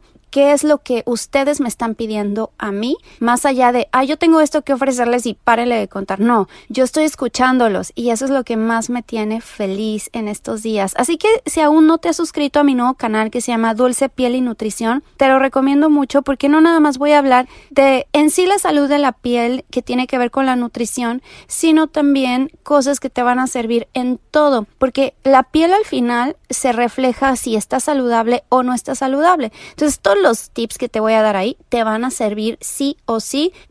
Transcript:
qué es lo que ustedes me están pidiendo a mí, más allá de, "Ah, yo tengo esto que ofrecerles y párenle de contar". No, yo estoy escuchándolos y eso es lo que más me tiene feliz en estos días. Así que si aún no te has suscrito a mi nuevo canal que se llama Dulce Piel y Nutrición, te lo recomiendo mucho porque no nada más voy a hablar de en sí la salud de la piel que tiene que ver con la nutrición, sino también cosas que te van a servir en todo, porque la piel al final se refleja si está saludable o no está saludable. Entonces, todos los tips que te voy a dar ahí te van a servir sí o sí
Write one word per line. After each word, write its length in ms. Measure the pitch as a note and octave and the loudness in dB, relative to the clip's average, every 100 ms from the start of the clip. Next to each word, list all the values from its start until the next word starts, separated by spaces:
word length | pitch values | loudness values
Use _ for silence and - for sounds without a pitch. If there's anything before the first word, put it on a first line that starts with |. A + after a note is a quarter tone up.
| _ _ _ | _ _ _
qué 220 | C#4 C#4 | 2 4
es 120 | D4 | 4
lo 160 | D4+ D4 | 2 0
que 240 | - A#3+ - | -2 -4 -4
ustedes 560 | A#3 - C#4 C4+ D4 | -6 -4 -2 -2 -2
me 80 | A#3+ | -4
están 260 | - A#3 G#3+ | -4 -6 -6
pidiendo 560 | A3+ G#3+ G3+ G3+ A3 - | -6 -6 -4 -4 -8 -8
a 140 | G#3+ | -8
mí, 260 | G3 A#3 D#4 - - | -6 -4 -6 -10 -4
más 260 | A#3 - C#4+ | 0 0 0
allá 260 | B3+ B3 | 2 2
de, 160 | B3 - | 2 0
"Ah, 120 | B3+ | 0
yo 140 | C4 D4+ | 0 0
tengo 240 | E4 D#4+ | 4 4
esto 200 | D4+ D#4 | 4 0
que 120 | - | -2
ofrecerles 520 | C4 C4+ B3 A#3+ B3 A#3 | -2 -2 -2 0 -2 -4
y 80 | |
párenle 440 | - - A#3 A#3+ A#3 | -4 0 0 0 -2
de 100 | G3+ | -4
contar". 320 | G3 F#3+ F#3+ | -8 -6 -2
No, 280 | A#3 A#3 F#3 - - | 2 2 0 -8 -8
yo 160 | A#3 | -2
estoy 220 | B3+ D#4 D#4 | 0 0 -2
escuchándolos 880 | - A#3+ - B3+ B3+ A#3 F#3 F#3 - | -2 -6 0 0 2 2 0 -6 -6
y 140 | A#3+ | -4
eso 160 | A3+ C4+ | -2 -2
es 60 | |
lo 120 | C4+ | -2
que 140 | A#3+ A3+ | -2 -4
más 320 | A3+ A3+ A3+ | -2 -2 -4
me 120 | B3 | -8
tiene 380 | - A3+ G#3+ A3+ | -8 -6 -4 -6
feliz 680 | - - G3 G3 A3 G#3+ - | -8 -8 -6 -4 -6 -6 -8
en 160 | A#3 G#3 | -10 -8
estos 340 | G#3 - A3 | -8 -8 -8
días. 320 | A3 G#3+ G3 - | -4 -4 -4 -4
Así 200 | B3+ E4 | -4 0
que 120 | G#4+ A4+ - | 0 0 -2
si 160 | D#4+ | 0
aún 260 | D4+ D#4 D#4 | 2 4 4
no 100 | E4 | 2
te 120 | E4+ | 0
has 80 | D#4 | -4
suscrito 420 | E4 - C#4+ D4 | -4 -4 -2 2
a 40 | |
mi 120 | C#4+ B3 | 2 2
nuevo 200 | B3 C4 | 0 -2
canal 360 | A3+ G#3+ A3 | -2 -2 -2
que 100 | A#3+ | -4
se 120 | A#3+ | -4
llama 200 | A#3 A3+ | -2 0
Dulce 360 | A3 B3+ B3 C4+ | 2 0 0 -4
Piel 260 | - B3 B3+ | -2 -2 0
y 60 | |
Nutrición, 600 | B3 A3 A3 - A3+ C4 - - | -2 -4 -8 -4 -2 -4 -4 0
te 120 | C4+ | 4
lo 100 | C4+ | 4
recomiendo 500 | C4+ C4+ C4+ C#4+ D#4 | 2 0 2 2 4
mucho 320 | D4 C4+ C#4 | 2 2 0
porque 280 | C#4 C4 C#4+ | 0 -2 2
no 100 | D#4 | 4
nada 220 | E4 E4 | 4 4
más 160 | D4+ B3+ | 2 2
voy 160 | D4 | 2
a 60 | D4 | 4
hablar 280 | C#4 B3 C4 - - | 4 2 0 -8 -4
de 380 | C#4+ C4+ C4 - | 2 4 4 0
en 180 | D4 D4+ | 2 2
sí 160 | D#4+ F4+ | 2 2
la 140 | G4+ | 2
salud 300 | F#4 D4+ C#4 | 0 0 2
de 100 | D4 | 2
la 140 | C#4 | 0
piel 500 | A#3 A#3+ A#3+ A#3 B3+ - | -2 -2 -2 -2 -4 -6
que 100 | B3+ | -6
tiene 260 | - B3 B3+ | -4 -4 -2
que 100 | B3+ | -2
ver 120 | A#3+ | -2
con 160 | C4+ C4+ | 0 0
la 120 | B3 | 0
nutrición, 640 | A#3+ - A#3 - A#3 B3 - - - | -2 -6 -6 -4 -4 -6 -10 -20 -12
sino 400 | - E4 D#4+ D#4 | -2 2 4 2
también 640 | D#4 C#4+ C#4 B3+ B3+ C4+ - | 0 2 2 0 -2 -4 -6
cosas 360 | - D4 C4 C#4 | 0 2 2 -2
que 100 | C4 | -4
te 140 | - | -2
van 160 | B3 B3 | 0 0
a 80 | B3+ | -2
servir 400 | B3+ A3+ A#3 G#3+ | -4 -2 -2 -4
en 260 | B3+ B3 B3 _ | -6 -4 -4 _
todo, 360 | D4+ D4 B3+ G3+ - | 2 2 2 -2 -2
porque 360 | B3+ C4 C#4 - | -2 0 -2 -2
la 200 | C4+ C4+ | 2 4
piel 300 | C4+ D#4 E4 | 4 2 2
al 120 | G4+ G#4 | 2 0
final 500 | C4 A#3+ A#3 C4 - - | -2 -2 -2 -4 -6 -10
se 240 | C4 C4 | -4 -2
refleja 600 | A3+ A#3+ - B3+ A#3 C4+ B3+ | 0 -2 0 -2 0 0 0
si 180 | B3+ A3 | -2 -4
está 240 | - C4 | -2 -4
saludable 640 | D#4 C#4+ B3 A3+ A3+ B3 - | -2 -2 0 0 0 -2 0
o 120 | B3+ | 0
no 120 | B3+ | 0
está 200 | B3 - | -2 -4
saludable. 580 | C4+ C4+ C#4 E4 F4 A3 - - | -4 -2 2 2 2 -2 -10 -12
Entonces, 280 | - D4 - | -2 -2 0
todos 180 | - G4+ | 0 2
los 280 | E4+ A3+ - | 2 0 -6
tips 280 | - A3+ - | -8 -8 -6
que 120 | B3 | -6
te 100 | A3 | -2
voy 140 | A3 | 0
a 80 | A3 | 2
dar 140 | G#3+ G3 | 2 0
ahí 220 | G#3 - - | -4 -6 -6
te 140 | A#3+ | -2
van 200 | A3 G#3+ | -2 -2
a 80 | B3+ | -4
servir 460 | - G#3+ G#3 A3 - | -4 -4 -4 -6 -6
sí 360 | - - C#4 - - | -8 -6 -4 -6 -4
o 140 | A3+ | -4
sí 340 | - C#4 E4+ - _ | -4 -4 -4 -6 _